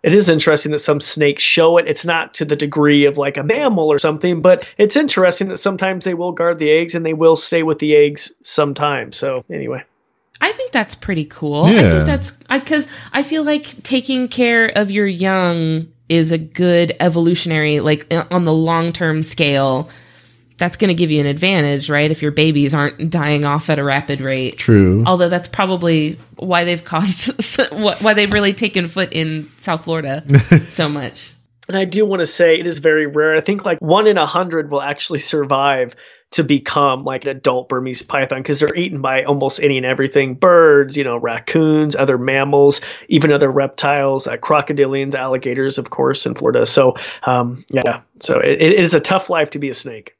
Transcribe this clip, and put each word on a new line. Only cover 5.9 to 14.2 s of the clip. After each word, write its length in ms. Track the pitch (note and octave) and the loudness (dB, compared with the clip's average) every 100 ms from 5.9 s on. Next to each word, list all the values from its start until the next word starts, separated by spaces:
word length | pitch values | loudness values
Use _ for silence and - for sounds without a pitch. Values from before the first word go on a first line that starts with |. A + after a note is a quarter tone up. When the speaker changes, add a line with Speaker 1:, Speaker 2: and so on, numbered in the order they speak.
| F#3 F#3+ | -4 -6
Speaker 1:
they 80 | |
will 180 | E3+ F3+ | -4 -6
guard 260 | F3 E3+ E3 | -2 -2 0
the 120 | D3+ | 2
eggs 240 | D#3 E3+ | 2 2
and 100 | E3+ | -4
they 80 | D#3+ | -4
will 240 | D#3 E3 D#3 | 2 4 4
stay 260 | - E3+ | 0 -2
with 180 | D#3+ D3+ | 0 -2
the 140 | D3+ | 4
eggs 380 | D3+ D3 C#3+ - _ | 6 4 2 -10 _
sometimes. 760 | - - C#3+ C#3 D3 C#3 - - | -4 -2 -2 -2 -4 -4 -8 -8
So 260 | C#3 B2+ - | -6 -6 -8
anyway. 300 | D#3+ B2 C3 - _ _ _ _ - | -10 -8 -10 -12 _ _ _ _ -2
Speaker 2:
I 120 | E4+ | -2
think 200 | A4 B4+ | -2 -4
that's 220 | B3+ G#3 | -2 -4
pretty 320 | - - F3 D3+ | -8 -6 -6 -6
cool. 380 | - D3+ D3 | -8 -6 2
I 80 | E3 | 4
Speaker 3:
Yeah. 180 | G#3+ A2 | 6 6
Speaker 2:
think 160 | D#2+ D#2 | 4 2
that's, 260 | C#4+ F#2 _ _ | 0 -4 _ _
I, 120 | C4+ | -4
'cause 260 | C4+ D4+ C#4+ - - | 0 -2 -2 -14 -6
I 100 | - | -4
feel 220 | C#4 D#4 | -2 -2
like 380 | D4 D4+ D4 - | -2 -4 -6 -16
taking 440 | - C4 B3+ C4 | -4 -4 -2 -4